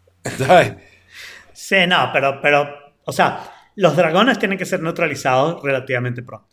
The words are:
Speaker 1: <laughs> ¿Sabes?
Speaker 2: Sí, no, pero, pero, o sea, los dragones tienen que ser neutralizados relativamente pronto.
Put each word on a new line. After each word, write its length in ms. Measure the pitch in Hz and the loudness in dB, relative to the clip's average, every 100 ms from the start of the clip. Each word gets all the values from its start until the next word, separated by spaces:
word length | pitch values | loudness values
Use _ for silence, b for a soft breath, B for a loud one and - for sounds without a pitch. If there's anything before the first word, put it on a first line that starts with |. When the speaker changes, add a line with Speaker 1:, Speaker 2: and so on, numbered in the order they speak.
| _ _ | _ _
Speaker 1:
<laughs> 140 | - 117 | -10 -2
¿Sabes? 340 | 135 175 117 - B B B B B B B | 4 6 4 -2 B B B B B B B
Speaker 2:
Sí, 340 | - - 196 175 | -18 -2 0 2
no, 240 | 175 123 | 0 0
pero, 280 | 139 135 135 | 0 -2 0
pero, 260 | 147 143 143 - - _ | 2 2 0 -8 -20 _
o 80 | - | -6
sea, 400 | 165 156 - B B B - | 0 0 -2 B B B 0
los 180 | 175 | 2
dragones 440 | 147 165 170 240 233 | 4 2 4 2 2
tienen 180 | 208 190 | -2 -4
que 80 | |
ser 160 | 165 185 | -4 -4
neutralizados 800 | 160 165 165 131 135 127 151 170 | -4 -4 -4 -2 0 2 0 -2
relativamente 600 | 143 135 123 123 123 123 | -4 -4 -4 -4 -4 -8
pronto. 260 | 120 110 _ | -12 -18 _